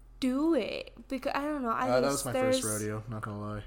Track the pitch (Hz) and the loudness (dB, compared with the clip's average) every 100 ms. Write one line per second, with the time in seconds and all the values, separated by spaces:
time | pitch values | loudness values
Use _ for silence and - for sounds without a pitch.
0 | - - 254 262 320 302 - - - - | -20 -4 0 2 4 4 2 -4 -6 -12
1 | - 262 277 - 294 294 240 - - 123 | -8 -4 -2 -2 -2 -2 -2 0 4 4
2 | 135 139 135 117 131 185 107 107 107 107 | 4 2 0 2 2 2 2 0 -2 -4
3 | 107 107 107 104 104 104 | -6 -8 -6 -6 -6 -8